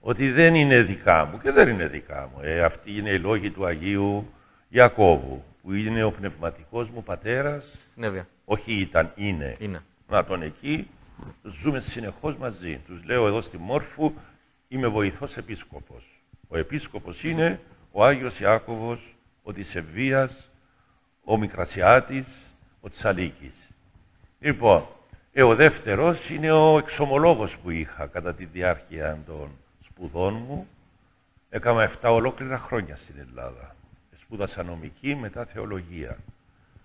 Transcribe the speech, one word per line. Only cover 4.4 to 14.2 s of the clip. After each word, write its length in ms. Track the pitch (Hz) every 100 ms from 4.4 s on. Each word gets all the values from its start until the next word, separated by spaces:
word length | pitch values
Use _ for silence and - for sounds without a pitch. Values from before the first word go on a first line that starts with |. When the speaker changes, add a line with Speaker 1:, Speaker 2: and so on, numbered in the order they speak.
| _ _ _
Speaker 1:
Ιακώβου, 720 | 123 123 - 95 78 65 65 - _
που 120 | 92
είναι 300 | 98 107 113
ο 80 | 110
πνευματικός 800 | 87 98 78 82 80 76 117 113
μου 140 | 120
πατέρας. 600 | 101 90 110 127 143 147 135 - _
Speaker 2:
Στην 140 | -
Εύβοια. 240 | 113 95 85 _ -
Speaker 1:
Όχι 280 | 104 -
ήταν, 380 | 107 92 85 80 -
είναι. 400 | 101 85 69 58
Speaker 2:
Είναι. 240 | 107 85 - _ _
Speaker 1:
Να 180 | 101 87
τον 160 | 92
εκεί, 460 | 78 - 139 156 - _ - - - -
ζούμε 360 | - 80 110 135
συνεχώς 560 | 104 123 107 - 151 127
μαζί. 420 | 123 92 87 69 76
Τους 160 | 87
λέω 240 | 85 123 107
εδώ 140 | 107
στη 160 | - 85
Μόρφου, 560 | 87 143 - - 156 151